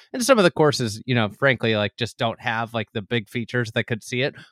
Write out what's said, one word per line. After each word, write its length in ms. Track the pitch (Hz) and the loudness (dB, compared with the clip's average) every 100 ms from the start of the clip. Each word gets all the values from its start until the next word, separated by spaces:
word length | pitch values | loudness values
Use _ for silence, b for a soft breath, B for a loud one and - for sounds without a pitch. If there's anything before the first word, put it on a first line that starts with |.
| b | b
and 100 | 262 | -2
some 140 | 240 240 | 0 4
of 80 | |
the 60 | 175 | 2
courses, 520 | - 151 - 117 107 - | 4 2 2 -2 -4 -2
you 80 | |
know, 160 | 120 107 | 0 0
frankly, 460 | - 139 123 117 107 | 0 2 2 2 2
like, 200 | 104 - | 0 -2
just 220 | 113 - | -6 -2
don't 220 | 117 - | -4 -2
have, 340 | 127 113 117 | -4 -2 -2
like, 180 | 120 107 | -4 -4
the 100 | 113 | -6
big 260 | 95 117 101 | -2 -2 -2
features 440 | 123 110 123 110 | -6 -2 -2 0
that 140 | 117 - | 0 -2
could 160 | 110 | -4
see 180 | - 123 | -4 -2
it. 140 | 135 - B | -2 -4 B